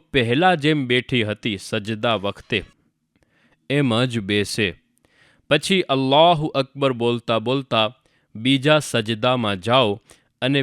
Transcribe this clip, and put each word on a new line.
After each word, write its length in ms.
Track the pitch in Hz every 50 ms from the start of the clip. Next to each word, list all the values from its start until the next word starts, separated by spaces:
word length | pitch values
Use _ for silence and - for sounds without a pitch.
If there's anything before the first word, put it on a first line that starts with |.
| _
પહેલા 480 | _ - 139 117 113 120 143 180 185 180
જેમ 260 | 156 139 151 156 147 131
બેઠી 360 | 123 123 127 123 - 135 123 107
હતી 340 | 107 104 - - 120 101 90
સજદા 580 | - - - 110 101 107 113 107 113 120 113
વખતે 420 | 101 92 101 98 - - - 123 98 - - _ _ _ _ _ _ _ _ _ _ _ _ _ _ _ _ _ _ _ -
એમ 240 | 135 143 143 123 110 113 127
જ 180 | 127 117 117
બેસે. 460 | 98 95 104 104 101 - - - 107 90 82 - _ _ _ _ _ _ _ _ _ _ _ _ _ -
પછી 340 | 143 156 - - 196 185 - -
અલ્લાહુ 580 | 135 135 135 131 139 151 165 175 175 147 156 156 -
અકબર 400 | 135 135 - - 139 139 135 127
બોલતા 460 | 113 117 120 120 117 - - 117 113
બોલતા 480 | 110 120 131 139 131 - 123 113 110 107 120 _ _ _ _ _ _ _ -
બીજા 460 | 107 113 131 139 135 127 151 151 151
સજદામાં 800 | - - - 117 110 107 113 107 117 123 131 123 113 104 101 92
જાઓ 300 | 85 113 120 135 123 104 101 - _ _ - _ _ _ _ -
અને 200 | 120 131 139 139